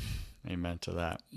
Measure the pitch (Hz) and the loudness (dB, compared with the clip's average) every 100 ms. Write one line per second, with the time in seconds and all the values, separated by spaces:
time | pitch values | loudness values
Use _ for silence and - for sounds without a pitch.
0 | - - - - - 87 87 85 - 87 | 0 0 -2 -6 -2 0 2 0 0 2
1 | 85 - - | 2 0 -4